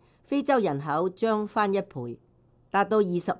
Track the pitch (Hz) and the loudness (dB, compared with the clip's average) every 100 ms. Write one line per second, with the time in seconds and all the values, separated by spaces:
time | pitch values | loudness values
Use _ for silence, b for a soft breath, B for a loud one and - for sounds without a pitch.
0 | b b - 277 277 254 190 139 151 147 | b b -4 -2 2 2 2 -2 -2 0
1 | 185 185 226 214 208 220 208 196 196 139 | -2 0 0 0 -2 -2 0 0 -4 -8
2 | 120 - _ _ _ _ _ 196 196 214 | -10 -12 _ _ _ _ _ 0 2 2
3 | 196 175 175 - | 2 0 -2 -2